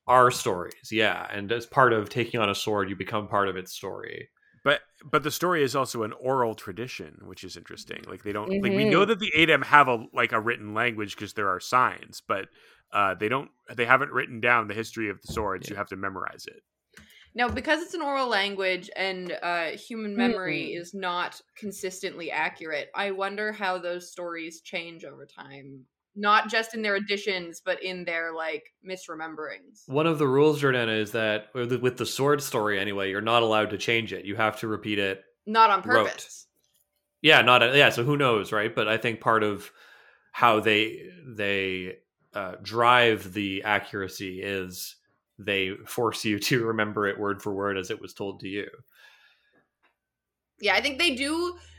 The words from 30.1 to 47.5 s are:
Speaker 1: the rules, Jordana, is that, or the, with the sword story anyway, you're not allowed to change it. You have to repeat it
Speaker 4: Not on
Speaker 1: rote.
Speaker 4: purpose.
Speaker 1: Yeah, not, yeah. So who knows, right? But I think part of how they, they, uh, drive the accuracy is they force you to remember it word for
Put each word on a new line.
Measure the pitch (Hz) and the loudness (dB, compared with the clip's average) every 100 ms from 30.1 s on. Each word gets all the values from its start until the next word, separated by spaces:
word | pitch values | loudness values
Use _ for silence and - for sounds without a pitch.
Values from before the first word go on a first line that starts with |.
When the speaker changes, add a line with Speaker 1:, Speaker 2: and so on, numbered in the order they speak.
| 151 | 2
Speaker 1:
the | 139 | 2
rules, | 135 151 147 | 6 4 4
Jordana, | 139 127 113 110 | 2 2 2 0
is | 104 | 0
that, | 113 110 107 - | 0 0 0 -4
or | 127 120 | -6 -4
the, | 120 | 0
with | 123 123 | 0 -2
the | 110 | -4
sword | - 139 143 | 0 2 2
story | 139 123 104 98 | 0 -2 0 0
anyway, | 101 98 98 | -2 -2 -2
you're | 98 | -2
not | 107 117 | 2 4
allowed | 113 107 104 | 4 4 2
to | 101 | -2
change | - 117 101 | 0 0 0
it. | 90 | -8
You | 95 101 | -8 0
have | 107 - | 0 0
to | 113 | -6
repeat | 104 107 104 | -6 -4 -2
it | 98 98 - _ 214 | 0 -2 -10 _ -2
Speaker 4:
Not | 226 220 | 4 6
on | 196 | 4
Speaker 1:
rote. | 240 247 - | 4 4 4
Speaker 4:
purpose. | - - - - _ _ _ _ _ _ _ | -2 -12 -20 -20 _ _ _ _ _ _ _
Speaker 1:
Yeah, | 151 143 | 8 8
not, | 117 123 117 143 | 10 8 8 8
yeah. | 127 | 6
So | 120 123 | 6 0
who | 143 | 2
knows, | 135 107 92 | 4 2 2
right? | 107 110 | 0 0
But | 120 107 | 0 0
I | 110 | 0
think | 120 110 | -2 -2
part | 120 110 | 2 4
of | 107 98 - - - - _ _ _ | 2 -2 -8 -20 -20 -20 _ _ _
how | - 120 107 | 2 4 6
they, | 107 107 110 - 180 180 135 | 4 4 2 -4 -14 -20 -16
they, | 107 101 98 95 92 92 - _ _ _ | -6 -2 0 -2 -4 -8 -12 _ _ _
uh, | 104 92 92 | -10 -8 -10
drive | 95 113 120 123 117 104 95 | -6 4 6 8 6 4 -2
the | 98 98 95 | -4 -4 -4
accuracy | 107 101 - 104 95 - 95 92 | 0 0 0 -8 -8 -8 -10 -8
is | 101 98 90 90 - - _ _ _ - | -6 -6 -6 -10 -14 -16 _ _ _ -10
they | 101 98 95 98 113 | -2 -2 -2 -6 -8
force | - 113 - 110 | -2 -2 0 -2
you | 101 | -2
to | - 131 113 | 0 0 0
remember | 110 107 104 101 | 0 -2 0 -2
it | 98 | -2
word | 101 98 | -4 -4
for | 104 | -6